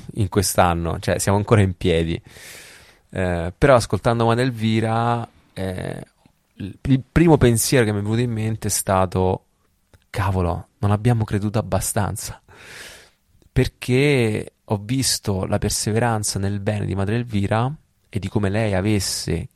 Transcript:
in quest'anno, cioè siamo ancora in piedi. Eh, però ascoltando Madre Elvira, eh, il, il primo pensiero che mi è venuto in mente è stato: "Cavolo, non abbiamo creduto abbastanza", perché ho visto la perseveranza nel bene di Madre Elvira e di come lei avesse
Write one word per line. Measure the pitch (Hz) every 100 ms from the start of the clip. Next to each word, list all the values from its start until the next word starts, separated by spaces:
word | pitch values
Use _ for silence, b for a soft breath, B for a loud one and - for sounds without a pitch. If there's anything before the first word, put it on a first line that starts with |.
| - -
in | 95
quest'anno, | 101 - - 87 85 82 87
cioè | 98 -
siamo | - 101
ancora | 101 107
in | 95 87
piedi. | 92 82 82 85 B B B B B B B B _
Eh, | - 90 87 87 -
però | 139 123
ascoltando | - 101 123 117 117
Madre | 117
Elvira, | 131 113 110 110 110 113 120 120 113 _ _
eh, | - 95 92 90 - - _ _ _ _ -
il, | 95 -
il | - 131 -
primo | - 170 139
pensiero | 123 113 - 135 107
che |
mi | 104
è |
venuto | 104 113
in | 123
mente | 110 110 110 107
è |
stato: | - - 92 90 92 92 95 _ _ _ _ _ _ _
"Cavolo, | - 98 92 87 87 - -
non | 104
abbiamo | 104 117 113
creduto | 107 104 104 107
abbastanza", | 95 95 - 110 92 98 - - _ B B B B B B B _ _ _
perché | - 127 - - 127 147 135 113 98 - _ -
ho | 104
visto | 104 135 - - - 95 90
la | 101
perseveranza | 104 - 113 110 120 110 104 95
nel | 98 101
bene | 101 104 98
di | 95
Madre | 98 117
Elvira | 120 101 98 110 127 160 _ _ _
e | 101
di | 95
come | 113 98
lei | 107 110 92
avesse | 104 104 - - - 85 -